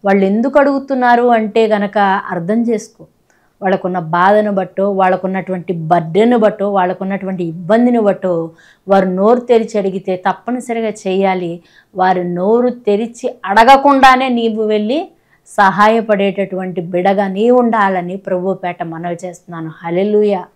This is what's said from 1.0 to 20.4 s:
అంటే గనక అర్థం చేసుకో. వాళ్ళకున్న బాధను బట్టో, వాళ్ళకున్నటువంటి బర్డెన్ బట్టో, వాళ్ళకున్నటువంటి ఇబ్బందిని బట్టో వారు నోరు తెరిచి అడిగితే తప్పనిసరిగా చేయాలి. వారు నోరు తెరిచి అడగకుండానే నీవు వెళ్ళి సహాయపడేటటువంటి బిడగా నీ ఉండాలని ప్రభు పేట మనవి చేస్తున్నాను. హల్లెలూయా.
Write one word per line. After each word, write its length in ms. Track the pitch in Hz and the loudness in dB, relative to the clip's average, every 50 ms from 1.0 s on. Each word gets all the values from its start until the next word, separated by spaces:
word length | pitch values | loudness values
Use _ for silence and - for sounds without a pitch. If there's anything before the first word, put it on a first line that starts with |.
| 247 240 240 240 240 | 2 2 2 4 4
అంటే 440 | 247 240 226 220 214 196 226 226 214 | 2 2 2 0 0 0 0 2 2
గనక 300 | 220 208 202 196 202 214 202 196 190 202 - - | 2 0 -2 -2 0 0 0 2 0 -2 -4 -6
అర్థం 300 | 190 175 170 170 214 233 | -8 -6 -4 -2 -2 0
చేసుకో. 440 | 233 233 233 208 - - _ _ 165 _ _ _ _ _ _ _ _ _ _ _ | 0 0 -2 -4 -6 -10 _ _ -20 _ _ _ _ _ _ _ _ _ _ _
వాళ్ళకున్న 380 | 196 190 190 185 - 185 180 185 | -2 -2 -2 0 -2 -4 -4 -4
బాధను 520 | 165 156 165 175 180 190 208 214 214 208 | -4 -2 0 2 4 4 4 4 2 0
బట్టో, 400 | 202 190 185 185 _ - 190 202 | -2 -2 -4 -4 _ -2 -2 -2
వాళ్ళకున్నటువంటి 800 | 202 190 190 185 185 180 185 185 190 190 185 190 185 180 165 - 185 | 0 0 2 2 0 0 -2 -4 -4 -4 -6 -6 -8 -8 -6 -6 -8
బర్డెన్ 640 | 170 160 160 175 175 160 160 160 190 220 240 247 247 | -6 -2 0 0 0 0 -2 0 2 2 4 4 4
బట్టో, 360 | 214 208 185 - 196 208 202 | 2 0 0 0 -4 -2 0
వాళ్ళకున్నటువంటి 720 | 190 180 180 180 185 190 190 196 190 190 190 190 175 180 | 0 -2 -2 -4 -6 -6 -6 -6 -6 -6 -8 -6 -6 -6
ఇబ్బందిని 560 | 165 160 175 180 165 214 233 240 247 240 233 | -8 -8 -10 -2 0 2 2 2 2 2 2
బట్టో 520 | 214 202 185 190 - 185 175 165 165 160 160 _ _ _ _ _ _ 190 | 2 0 0 -2 -2 -4 -2 -2 -4 -8 -10 _ _ _ _ _ _ 2
వారు 180 | 196 196 190 | 2 2 2
నోరు 340 | 185 180 185 196 214 247 247 | 2 0 0 2 2 2 2
తెరిచి 380 | 240 - 240 226 220 208 - 214 | 2 2 2 2 2 0 -4 -2
అడిగితే 380 | 190 196 185 190 - - 185 185 - 196 | -2 -2 -4 -4 -6 -6 -6 -4 -2 -4
తప్పనిసరిగా 600 | 185 - _ - 247 254 240 247 233 226 226 220 | -6 -4 _ -8 -8 -8 -6 -6 -6 -4 -4 -6
చేయాలి. 680 | 208 214 - 196 185 190 196 190 185 185 180 170 170 175 _ _ _ _ _ _ _ | -8 -6 -6 -4 -2 0 0 0 0 -2 -4 -6 -8 -10 _ _ _ _ _ _ _
వారు 260 | 196 185 185 185 180 | -2 0 0 2 0
నోరు 480 | 180 175 175 175 180 202 226 240 247 247 | -2 -4 -4 -2 0 0 2 2 2 0
తెరిచి 680 | 247 240 - 214 208 202 233 226 - - - 247 - - - | -2 -4 -2 -2 -2 0 -2 -6 -10 -8 -10 -10 -10 -8 -8
అడగకుండానే 840 | - 202 220 226 233 277 277 269 285 277 269 262 262 254 254 262 262 | 0 2 4 8 8 6 6 6 4 4 6 6 6 4 4 2 0
నీవు 340 | 247 240 226 226 214 220 220 | -2 0 0 -2 -2 -2 -2
వెళ్ళి 440 | 214 214 214 208 214 254 311 381 - _ _ _ _ _ _ _ _ | 0 0 -2 0 -2 -2 -4 -4 -6 _ _ _ _ _ _ _ _
సహాయపడేటటువంటి 1300 | - - 202 190 170 180 208 214 226 233 220 226 214 196 202 196 185 196 196 190 190 185 185 185 175 185 | 0 2 2 2 4 4 4 4 4 2 0 0 0 0 0 -2 -2 -2 -4 -4 -4 -8 -8 -6 -8 -8
బిడగా 460 | 175 170 185 175 180 190 202 196 208 190 | -8 -4 -4 0 0 0 0 0 -2 -2
నీ 220 | 190 190 214 240 | -2 0 2 2
ఉండాలని 680 | 247 247 240 233 220 220 202 196 190 180 175 175 185 196 | 4 4 4 2 2 2 0 0 0 -2 -4 -6 -10 -10
ప్రభు 360 | - - 190 180 180 190 190 | -6 -4 -4 -2 -2 -4 -4
పేట 300 | 190 - 175 175 170 175 | -4 -6 -8 -6 -6 -8
మనవి 340 | 165 165 160 170 175 175 170 185 | -10 -8 -8 -8 -8 -8 -8 -10
చేస్తున్నాను. 460 | 180 170 165 _ - 175 165 160 160 156 - | -14 -14 -14 _ -16 -12 -12 -10 -12 -12 -10
హల్లెలూయా. 680 | 175 170 170 180 196 208 208 208 214 208 202 185 | -8 -4 -2 0 0 2 2 2 2 2 0 -2